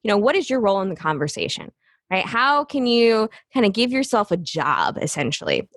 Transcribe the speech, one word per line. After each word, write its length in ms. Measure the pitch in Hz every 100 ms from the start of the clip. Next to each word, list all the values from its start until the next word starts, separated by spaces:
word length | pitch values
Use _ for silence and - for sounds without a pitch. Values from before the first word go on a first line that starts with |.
you 60 | 220
know, 100 | 202
what 180 | 226 381
is 140 | -
your 100 | 262
role 220 | 208 196
in 80 | 190
the 40 |
conversation, 800 | 165 156 151 151 - 85 - - - _ _ -
right? 160 | 190 190
How 380 | 226 262 294
can 220 | 285 285 247
you 440 | 233 233 220 220 - _
kinda 160 | 262 208
give 220 | 196 240
yourself 380 | 262 262 226 202
a 60 | 180
job, 600 | 160 160 139 135 - -
essentially? 640 | 147 - 143 147 - - -